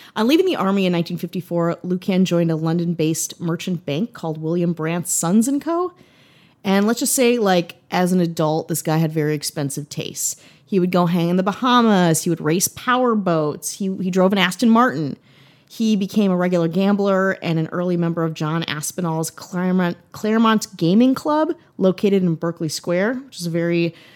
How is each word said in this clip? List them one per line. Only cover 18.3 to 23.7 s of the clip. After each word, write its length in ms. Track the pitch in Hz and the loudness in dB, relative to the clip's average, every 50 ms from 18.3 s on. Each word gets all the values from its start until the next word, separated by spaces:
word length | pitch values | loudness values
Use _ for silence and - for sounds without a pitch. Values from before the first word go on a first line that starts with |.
| 156 | -4
John 300 | - 160 151 160 165 160 | -4 -4 -4 -2 -4 -4
Aspinall's 680 | - 147 151 147 - - - 180 165 160 160 160 160 | -4 -6 -6 -6 -8 -6 -4 -4 -4 -2 -4 -6 -6
Claremont, 680 | - - - - - 180 185 185 185 185 180 170 170 - _ _ - | -10 -14 -16 -8 -6 -4 -2 0 0 2 0 0 -2 -6 _ _ -12
Claremont 540 | - - 214 220 226 226 220 220 208 - - - | -6 -4 0 2 2 4 4 2 2 -2 -6 -4
Gaming 360 | - 165 165 190 220 247 262 262 | -2 0 2 4 4 4 4 2
Club, 400 | - - 311 302 302 311 330 320 - _ _ _ | 0 -2 0 0 0 0 -2 -4 -8 _ _ _
located 460 | - 190 185 180 - - 202 196 196 185 | 0 0 0 2 2 0 2 2 2 2
in 120 | 175 160 | 0 0
Berkeley 340 | 156 170 170 165 - 170 151 | -2 -4 -6 -4 -4 -6 -6
Square, 460 | - - - 175 175 180 196 226 262 | -6 -6 -4 -2 -2 0 0 -2 -2
which 260 | 254 277 262 - - | -4 -10 -14 -14 -10
is 60 | 175 | -8
a 20 | 170 | -4
very, 440 | 160 170 170 170 | -2 -2 0 0